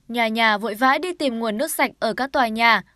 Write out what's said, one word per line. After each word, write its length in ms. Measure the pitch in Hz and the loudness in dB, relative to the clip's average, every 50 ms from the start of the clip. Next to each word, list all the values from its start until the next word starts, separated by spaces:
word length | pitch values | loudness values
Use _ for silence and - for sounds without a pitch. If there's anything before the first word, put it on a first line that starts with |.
| _ _ | _ _
Nhà 200 | 226 240 233 226 | -2 -2 -2 0
nhà 300 | 220 226 226 220 214 202 | 0 2 2 2 2 2
vội 160 | 208 226 208 | -2 -6 -2
vã 240 | 208 254 262 277 320 | 0 2 2 2 2
đi 160 | 302 370 349 | -2 -6 -6
tìm 260 | - 311 269 233 226 | -2 -2 -2 -2 -2
nguồn 180 | 226 226 208 214 | -4 -4 -2 -2
nước 140 | 285 320 | -4 -4
sạch 200 | - - 294 233 - _ | 0 -2 -2 -2 -2 _
ở 140 | - 226 208 | -4 -4 -2
các 180 | 226 254 277 | -2 -6 -2
tòa 160 | - 294 254 226 | 0 0 0 0
nhà, 360 | 220 226 233 233 226 202 175 _ _ | 0 2 4 4 4 4 0 _ _